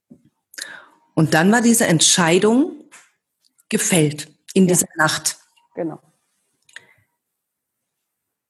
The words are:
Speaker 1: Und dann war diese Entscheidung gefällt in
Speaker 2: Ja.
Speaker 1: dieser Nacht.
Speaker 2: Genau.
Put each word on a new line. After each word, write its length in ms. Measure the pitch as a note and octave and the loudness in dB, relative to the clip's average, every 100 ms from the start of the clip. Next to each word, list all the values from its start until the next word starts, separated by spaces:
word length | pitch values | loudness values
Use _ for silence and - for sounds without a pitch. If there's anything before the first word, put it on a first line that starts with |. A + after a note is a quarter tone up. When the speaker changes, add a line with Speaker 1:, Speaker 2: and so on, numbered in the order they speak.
| _ - _ _ _ - - - - _ _ | _ -20 _ _ _ -18 -18 -20 -20 _ _
Speaker 1:
Und 200 | - D#3 | -2 0
dann 160 | D#3+ F#3+ | 2 2
war 100 | A#3+ | 2
diese 260 | A#3 A3+ G#3+ | 2 2 2
Entscheidung 840 | D#3+ - - E3 F3+ G#3 B3 F4+ - - - _ _ _ _ _ _ - | 2 2 2 2 2 2 2 0 -6 -20 -20 _ _ _ _ _ _ -8
gefällt 600 | A3 - F3 D3+ D3+ - _ - | -6 0 0 0 -4 -14 _ -4
in 100 | F#3+ | 2
Speaker 2:
Ja. 40 | F3+ | 2
Speaker 1:
dieser 180 | F3+ F#3 E3 | 2 -2 -2
Nacht. 440 | D#3 - - - _ _ _ | -2 -2 -8 -10 _ _ _
Speaker 2:
Genau. 240 | - E3 D3 _ _ _ _ _ _ _ - _ _ _ _ _ _ _ _ _ _ _ _ _ _ _ _ | -10 -10 -12 _ _ _ _ _ _ _ -20 _ _ _ _ _ _ _ _ _ _ _ _ _ _ _ _